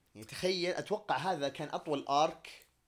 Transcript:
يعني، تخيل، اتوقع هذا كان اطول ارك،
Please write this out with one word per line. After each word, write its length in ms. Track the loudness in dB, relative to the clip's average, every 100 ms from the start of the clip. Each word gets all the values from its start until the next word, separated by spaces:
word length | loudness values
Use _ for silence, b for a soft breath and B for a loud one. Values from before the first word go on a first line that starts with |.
| _
يعني، 120 | -18 -12
تخيل، 480 | -2 0 2 0
اتوقع 420 | 0 -2 -2 0 0
هذا 320 | 0 0 0
كان 200 | -2 -6
اطول 380 | -6 -2 -2 4
ارك، 600 | 4 4 0 -14 -18 -20 _